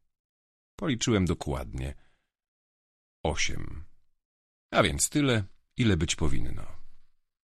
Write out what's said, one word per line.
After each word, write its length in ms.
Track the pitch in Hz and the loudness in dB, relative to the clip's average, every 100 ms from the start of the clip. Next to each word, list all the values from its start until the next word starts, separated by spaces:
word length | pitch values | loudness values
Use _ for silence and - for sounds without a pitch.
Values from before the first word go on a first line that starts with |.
| _ _ _ _ _ _ _ - | _ _ _ _ _ _ _ -8
Policzyłem 500 | 180 120 - 107 87 | -4 -2 2 2 2
dokładnie. 680 | 85 - 67 58 62 65 - _ _ _ _ _ _ _ _ _ _ _ _ | 0 -2 -6 -6 -8 -8 -10 _ _ _ _ _ _ _ _ _ _ _ _
Osiem. 600 | 82 - - - - 78 - - _ _ _ _ _ _ - | -4 -2 -2 -2 -6 -8 -14 -18 _ _ _ _ _ _ -4
A 100 | - | 2
więc 260 | 98 71 - | 2 2 0
tyle, 360 | 151 139 113 98 - _ - | 2 2 2 -2 -12 _ 0
ile 200 | 117 87 | 2 4
być 200 | 82 - | 0 2
powinno. 500 | 78 - - - - - - - - _ _ _ | 4 4 4 0 -4 -8 -10 -12 -18 _ _ _